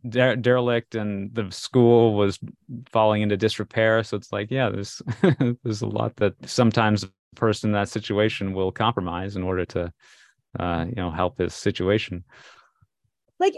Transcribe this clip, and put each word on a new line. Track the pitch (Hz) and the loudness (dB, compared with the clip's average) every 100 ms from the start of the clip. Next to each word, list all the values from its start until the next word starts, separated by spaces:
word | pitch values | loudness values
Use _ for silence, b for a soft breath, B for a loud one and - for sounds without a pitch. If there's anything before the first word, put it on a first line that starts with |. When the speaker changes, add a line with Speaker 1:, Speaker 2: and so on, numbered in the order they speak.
| 120 | -4
Speaker 1:
de-, | 117 127 117 | 0 2 2
derelict | 120 127 123 117 - | 2 2 2 -2 -2
and | 113 104 101 98 | -6 -4 -6 -6
the | 117 98 | -6 -6
school | - - 127 117 120 117 | -8 -2 4 6 8 6
was | 104 101 98 - - - 123 120 | 4 0 0 -12 -16 -16 -16 -4
falling | 113 110 107 | 2 2 2
into | 104 101 | 0 2
disrepair. | 107 - - - 110 113 | 0 -2 -6 0 2 2
So | 110 107 | 0 -8
it's | - | -6
like, | 101 104 | -8 -4
yeah, | 131 120 | -2 -2
there's, | 101 101 - - 117 | -4 -8 -10 -8 0
<laughs> | 190 139 123 120 | 2 2 0 -2
there's | 120 104 | -6 -6
a | 107 | -4
lot | 104 113 - | -4 -4 0
that | 101 - - | -2 -2 -8
sometimes | - 117 107 110 104 | 2 4 4 2 2
a | 95 _ _ - | -2 _ _ -2
person | 113 104 107 | 0 0 0
in | |
that | 104 101 | 0 -2
situation | 107 - 104 107 - 98 | -4 -4 0 0 0 -6
will | 95 95 | -2 -4
compromise | - 113 120 87 87 95 | 0 0 0 -4 -6 -6
in | 98 | -6
order | 92 92 | -4 -2
to, | 87 87 87 - b b b b _ - | -4 -4 -6 -10 b b b b _ -6
uh, | 87 85 82 | -2 -2 -4
you | 113 | -4
know, | 90 | -6
help | 80 90 - | -2 -2 0
his | 87 | -4
situation. | - - - 92 107 - 90 - b b b b b _ _ _ _ _ _ | -2 -4 0 2 2 0 -10 -12 b b b b b _ _ _ _ _ _
Speaker 2:
Like, | 381 | 0